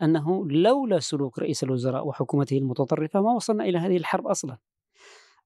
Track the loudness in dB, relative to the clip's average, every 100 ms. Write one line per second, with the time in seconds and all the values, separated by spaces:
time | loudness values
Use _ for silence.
0 | 2 2 2 0 0 4 4 4 2 0
1 | 0 -4 -4 -4 -4 -2 -2 0 0 -2
2 | -4 -4 0 0 0 0 0 -2 -2 0
3 | 0 0 2 0 0 0 0 0 2 0
4 | 0 -2 -2 -4 -4 -12 _ _ _ _
5 | -20 -20 _ _